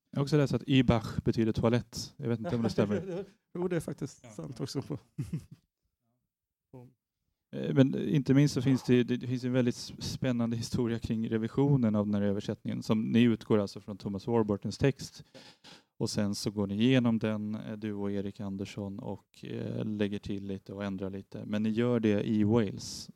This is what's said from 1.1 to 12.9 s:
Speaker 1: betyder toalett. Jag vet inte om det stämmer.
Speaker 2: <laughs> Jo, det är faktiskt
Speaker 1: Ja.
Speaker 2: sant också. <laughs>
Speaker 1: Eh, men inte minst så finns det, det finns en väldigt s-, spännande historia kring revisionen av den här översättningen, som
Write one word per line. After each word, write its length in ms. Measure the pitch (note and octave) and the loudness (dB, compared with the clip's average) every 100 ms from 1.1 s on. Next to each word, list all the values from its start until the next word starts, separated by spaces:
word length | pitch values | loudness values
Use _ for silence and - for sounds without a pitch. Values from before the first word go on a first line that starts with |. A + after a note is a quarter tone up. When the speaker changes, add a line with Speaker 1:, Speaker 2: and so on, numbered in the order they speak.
| - | -4
Speaker 1:
betyder 280 | - A2+ A2 | -2 2 0
toalett. 640 | G#2+ A2+ A#2 - - - _ | 2 2 2 0 -10 -12 _
Jag 120 | C3 | -4
vet 100 | A#2 | -4
inte 180 | A2 A#2+ | -2 -2
om 60 | |
det 80 | A3 | 0
stämmer. 540 | - - G#2 F#3+ F3 F#3+ _ | 2 0 0 -4 -8 -10 _
Speaker 2:
<laughs> 140 | _ F3 | _ -6
Jo, 100 | F3+ | -2
det 80 | F3 | -2
är 40 | |
faktiskt 400 | - D3 C#3 - | -4 -8 -10 -12
Speaker 1:
Ja. 60 | A#2+ | -18
Speaker 2:
sant 300 | A2 D#3+ C3+ | -14 -12 -8
också. 220 | C#3 C#3+ | -6 -6
<laughs> 80 | - C#3+ - - C3 - - - _ _ _ _ _ _ _ _ _ _ _ B2+ B2 _ _ _ _ _ _ C3+ | -6 -10 -10 -10 -8 -8 -10 -20 _ _ _ _ _ _ _ _ _ _ _ -20 -20 _ _ _ _ _ _ -6
Speaker 1:
Eh, 180 | C3 | 0
men 340 | D3+ C3+ - - | 4 4 2 0
inte 260 | D3+ B2+ | 0 4
minst 200 | C3+ C#3+ | 4 4
så 80 | C#3 | 2
finns 200 | B2+ B2+ | 2 2
det, 200 | - B2 | 4 4
det 220 | A#2 B2 B2 | 4 -2 -4
finns 180 | B2 | -4
en 80 | B2+ | 0
väldigt 220 | B2+ B2 A#2 | 2 2 0
s-, 160 | - - - | -10 -10 -8
spännande 440 | - C3 A#2+ A#2 A#2 | -4 -2 0 -2 -4
historia 420 | A2 - A#2+ A#2 | -4 -2 -2 -2
kring 300 | - A2+ A2 | -4 -4 0
revisionen 680 | A2+ A2+ - C#3+ C#3+ A2+ | -2 -2 0 4 4 4
av 120 | G#2+ G#2 | 4 4
den 80 | |
här 80 | G#2 | 4
översättningen, 600 | G2+ G2+ - G#2 - A#2+ | 2 0 -2 -6 -6 -6
som 200 | A#2+ | 0